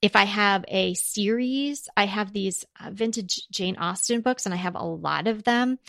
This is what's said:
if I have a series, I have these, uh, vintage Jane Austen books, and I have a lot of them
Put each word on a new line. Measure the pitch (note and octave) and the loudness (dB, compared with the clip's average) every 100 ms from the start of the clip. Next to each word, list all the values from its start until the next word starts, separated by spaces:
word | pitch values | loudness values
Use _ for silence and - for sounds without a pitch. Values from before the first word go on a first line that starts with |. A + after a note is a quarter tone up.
if | G3+ G#3 | 4 6
I | G3+ | 4
have | G#3 G3+ G3 - | 4 4 2 2
a | F#3+ F#3 F#3 | 0 0 -2
series, | - - G3+ A#3 B3+ C4+ C#4+ C#4+ - - | -4 -2 0 0 0 -2 -2 -6 -2 0
I | G3+ | 2
have | G#3 G3+ | 0 -4
these, | G#3 F#3+ F3+ - - | -2 -2 -4 -10 -16
uh, | G3 | -14
vintage | G3+ A3+ A3+ F#3 - - | -4 -2 -2 -4 -6 -4
Jane | - F#3 F#3 | -4 -2 -2
Austen | E3+ F#3 - A#3 | -4 -2 0 2
books, | A#3+ B3+ G3 | 2 0 -2
and | |
I | F3+ | -2
have | F3+ F3+ | -2 -4
a | |
lot | E3+ D#3+ D3 D3 G3 | -4 -4 -2 0 0
of | G#3+ G#3+ | 0 2
them | A#3+ B3+ B3+ | 2 2 0